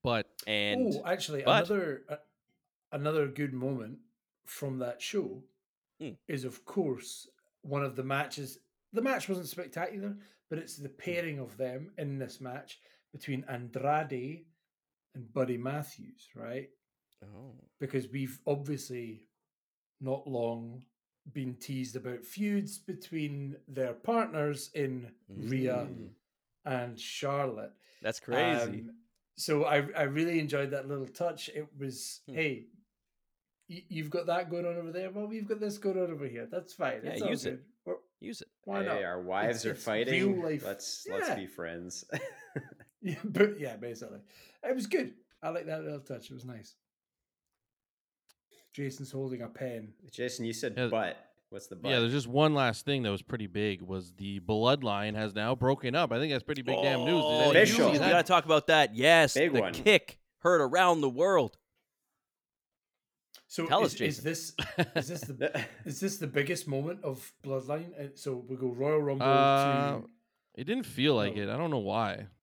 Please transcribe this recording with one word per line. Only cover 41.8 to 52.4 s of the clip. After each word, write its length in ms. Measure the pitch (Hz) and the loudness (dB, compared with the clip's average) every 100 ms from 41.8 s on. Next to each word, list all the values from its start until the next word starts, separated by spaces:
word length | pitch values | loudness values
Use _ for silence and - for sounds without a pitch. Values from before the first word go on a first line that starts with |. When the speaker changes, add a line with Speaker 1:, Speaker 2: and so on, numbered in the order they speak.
| 90 - - | -10 -12 -8
Speaker 4:
<laughs> 60 | - 539 855 880 - | -8 -8 -12 -12 -10
Speaker 3:
<laughs> 460 | - - - _ 196 | -10 -20 -20 _ -6
Yeah, 100 | 151 214 | -6 -4
but 340 | 143 208 202 | 4 4 4
yeah, 160 | 135 107 | -8 -8
basically. 440 | 120 110 110 101 - - - _ | -10 -10 -12 -16 -20 -20 -20 _
It 100 | 240 | -4
was 140 | 262 202 | -4 0
good. 260 | 359 - - _ _ | -2 -2 -10 _ _
I 80 | 160 | -6
like 160 | 170 160 | -6 -6
that 180 | 156 | -6
little 160 | 156 147 | -6 -10
touch. 300 | 139 120 - | -10 -12 -12
It 20 | |
was 120 | 131 123 | -14 -14
nice. 300 | 113 - _ _ _ _ _ _ _ _ _ _ _ _ _ _ _ _ _ _ _ _ | -14 -18 _ _ _ _ _ _ _ _ _ _ _ _ _ _ _ _ _ _ _ _
Jason's 380 | - 139 131 135 | -8 -8 -8 -10
holding 300 | 135 135 123 | -6 -6 -6
a 60 | 117 | -8
pen. 460 | - 127 117 110 - - | -8 -8 -8 -12 -18 -18
Speaker 4:
Jason, 340 | - 123 123 113 | -6 -6 -4 -4
you 80 | |
said 200 | 113 127 113 | -4 -4 -2
Speaker 1:
Yeah. 100 | 123 | 0
Speaker 4:
"but." 420 | 113 92 - - _ _ | 0 -2 -6 -16 _ _
What's 180 | 98 - | -16 -14
the 80 | 92 | -8
Speaker 1:
Yeah, 60 | |
Speaker 4:
but? 180 | 80 127 | 0 4
Speaker 1:
there's 120 | 117 | 4
just 120 | 143 120 | 2 2
one 300 | 135 | 4